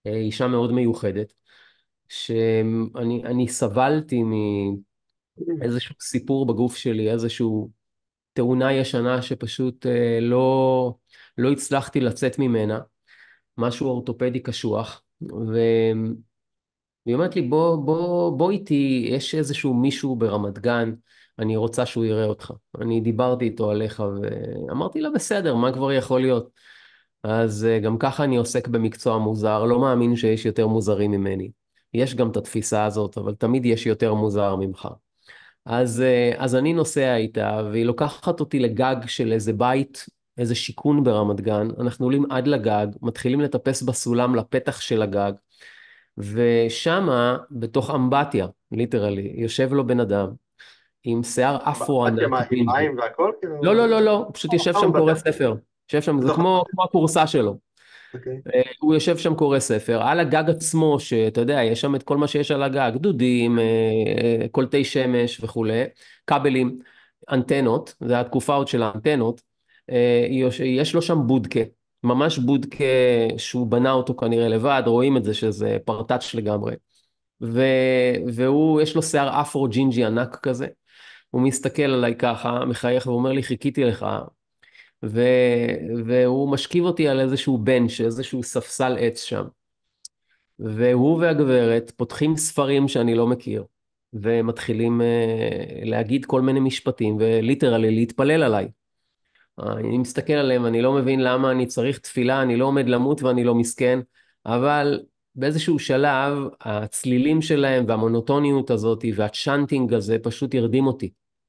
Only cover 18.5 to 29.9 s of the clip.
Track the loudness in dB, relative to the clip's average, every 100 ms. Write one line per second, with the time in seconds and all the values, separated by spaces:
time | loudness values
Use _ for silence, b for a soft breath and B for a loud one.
18.5 | -2 -2 0 2 0 -2 -4 -4 -4 -4
19.5 | -2 0 2 0 0 -4 -2 -2 0 -4
20.5 | -4 -2 0 -2 -6 b b b -6 -2
21.5 | -2 -2 -2 -4 -2 -2 0 -2 -4 -12
22.5 | -18 _ -8 -4 -2 0 0 0 0 -2
23.5 | -2 -2 -2 -4 -4 -6 -6 -6 -8 -8
24.5 | -10 -8 -6 -6 -4 -4 -4 -4 -2 0
25.5 | 0 0 0 -2 -2 0 0 2 0 -4
26.5 | b b b b b b _ -2 0 0
27.5 | 0 0 2 0 0 -2 0 0 0 0
28.5 | -2 -2 0 -2 -2 0 0 0 0 0
29.5 | 2 2 4 4